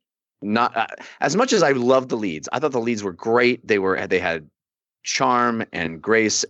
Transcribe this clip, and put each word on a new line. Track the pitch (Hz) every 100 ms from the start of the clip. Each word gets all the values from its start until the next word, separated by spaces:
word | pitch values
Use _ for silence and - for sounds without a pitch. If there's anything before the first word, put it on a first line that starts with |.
| _ _ _ -
not, | 101 110 123 -
uh, | 110 - - -
as | 143 175
much | 254
as | 214
I | 147
loved | 135 120 131 127
the | 120
leads, | 104 76 -
I | 127
thought | 151
the | 127
leads | 113 110
were | 101
great. | 87 113 120 123 123 -
They | 104
were, | 95 92 98
they | 92
had | 90 82 76 _ _ _ _ _
charm | - - 135 123 120 113 -
and | - 82 80
grace | 101 110 110 -